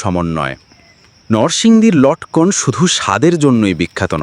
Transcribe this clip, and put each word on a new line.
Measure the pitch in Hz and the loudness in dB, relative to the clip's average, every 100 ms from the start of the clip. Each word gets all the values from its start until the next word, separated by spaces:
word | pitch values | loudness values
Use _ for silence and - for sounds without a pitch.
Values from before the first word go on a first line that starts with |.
সমন্বয়। | 101 87 85 80 69 67 _ _ _ _ _ _ - | -4 -2 -4 -4 -8 -10 _ _ _ _ _ _ -4
নরসিংদীর | 110 151 - 226 220 226 165 | 0 0 0 2 4 4 4
লটকন | 131 160 - 160 175 - | 2 0 -4 0 0 -2
শুধু | - 117 170 - | -4 -2 -2 -2
স্বাদের | - 98 160 170 | -2 0 2 2
জন্যই | 147 117 104 85 | 2 2 0 -2
বিখ্যাত | 85 - 92 78 | -6 -4 -4 -4